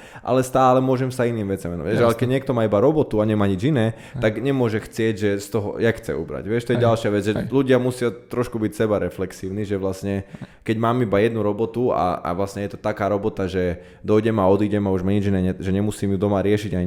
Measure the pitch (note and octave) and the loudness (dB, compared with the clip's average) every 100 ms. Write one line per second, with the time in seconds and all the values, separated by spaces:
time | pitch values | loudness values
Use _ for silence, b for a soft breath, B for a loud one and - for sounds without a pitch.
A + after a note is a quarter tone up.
0 | B B - B2+ B2+ C3 C3 C3 C3 B2+ | B B -2 0 2 2 4 4 2 0
1 | C3 B2+ A#2+ A#2 G2 G2 E2+ E2+ D2+ A2 | -2 -2 -2 0 -2 -4 -4 -6 -2 2
2 | A#2 A2+ B2 C3+ B2+ A#2+ A2 G2+ C3 D#3 | 2 2 0 -2 0 0 2 4 4 4
3 | C3 G#2+ G#2+ G#2+ G2+ F#2+ B2+ C#3+ A2 - | 0 2 2 2 2 2 2 2 0 -2
4 | B B2+ A2+ G#2+ C3 C3+ A#2 G#2+ - - | B -2 -2 0 -2 0 0 0 -6 -2
5 | A2+ G2+ G#2 G2+ - A2+ G2+ - G#2+ - | -2 0 0 -2 -4 -6 -4 0 0 0
6 | - D2 E2 C#2+ F2+ A#2 B2 A#2 A#2 A2+ | -4 -6 -6 -8 -4 -4 0 2 2 2
7 | A2 G#2 G2 G#2 - C3+ C3 B2+ B2+ B2 | 0 0 0 -2 0 0 4 4 2 -2
8 | A#2+ - - A#2+ A#2+ A2+ G#2+ - A2 G2+ | -4 -4 -10 -4 -4 -2 -4 -2 0 0
9 | F2+ - F#2 - F#2+ G2 G2+ G2+ F#2+ F#2 | -2 -4 -8 -8 -8 -6 -4 -2 -2 -4
10 | G2+ G2 - B B B - A2 A#2 B2 | -4 -4 -6 B B B -4 0 0 0
11 | A2 G2+ A2 A2+ G#2 G#2 A2+ A#2 B2 C#2 | 2 2 2 2 -2 0 -2 0 0 0
12 | F2+ E2 D2 F2 G2 G2+ G2+ - G#2+ G#2+ | 0 -2 -4 -4 -4 -4 -8 -6 -6 -2
13 | G2 G2+ G#2+ G#2+ F#2+ F#2 F2+ E2+ B B | 0 0 -2 -2 -4 0 -2 -2 B B
14 | - G#2+ A2 A2 F#2 G2 G#2 G#2 G2+ F#2+ | 2 2 4 2 4 4 4 0 0 0
15 | F#2 G2+ G2+ F#2+ F#2 F#2 F#2+ F#2+ G#2 - | 2 0 2 2 0 -2 -2 0 0 -2
16 | G2+ G2 G#2 G2+ G2 G#2 G#2 F#2 | -2 0 0 2 2 0 0 -2